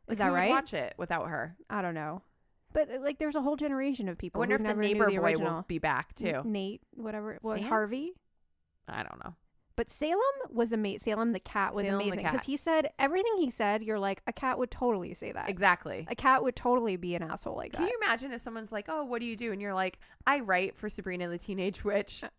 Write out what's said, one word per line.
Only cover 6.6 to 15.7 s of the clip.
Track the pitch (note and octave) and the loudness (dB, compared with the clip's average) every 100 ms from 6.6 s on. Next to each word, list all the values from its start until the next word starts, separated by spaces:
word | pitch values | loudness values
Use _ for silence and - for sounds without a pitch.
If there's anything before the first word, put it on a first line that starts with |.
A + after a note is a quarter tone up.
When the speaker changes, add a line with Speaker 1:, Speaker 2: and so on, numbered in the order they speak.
| F#3+ G#3+ - | -2 -6 -14
Speaker 1:
whatever. | - A3 G#3+ G#3+ - | -12 -8 -8 -8 -8
What, | A3+ G#3+ | -4 -4
Speaker 2:
Sam? | G#3 | 0
Speaker 1:
Harvey? | A3 G#3 B3+ D#4+ F#4 _ _ _ _ _ _ - | 0 0 -2 -6 -10 _ _ _ _ _ _ -10
Speaker 2:
I | - | -8
don't | - - | -8 -10
know. | - E3+ _ _ _ - | -14 -16 _ _ _ -4
Speaker 1:
But | A#3+ | -4
Salem | - D4+ F#4 C5 C#5 B4+ | -2 0 2 2 0 -2
was | A3+ A#3 | 0 2
ama-, | A3+ G#3 - | 2 -2 -2
Salem | - G#3+ A#3 | -2 0 2
the | G3+ | 0
cat | - G#3 F#3+ | -2 0 0
was | G3+ G3+ | 0 0
Speaker 2:
Salem | G3 | 2
the | |
Speaker 1:
amazing | G3+ G#3 | 0 0
Speaker 2:
cat. | F3+ B3+ | 0 0
Speaker 1:
'cause | |
he | - C#4+ | -2 -2
said, | - D#4+ C#4 - | 2 2 2 2
everything | C#4 F4+ A4+ G#4 | 2 4 2 2
he | C#4+ | 2
said, | - G#3 G#3+ | 2 0 2
you're | G#3+ G#3+ | 0 0
like, | G3 G3 - | 0 -2 -6
"A | |
cat | - C4 B3 | -4 -2 0
would | B3 | -2
totally | - B3 G#3 F3 | 0 2 2 -2
say | - G#3+ | -8 -8
that." | - - | -4 -4
Speaker 2:
Exactly. | F#3 G3 | 4 4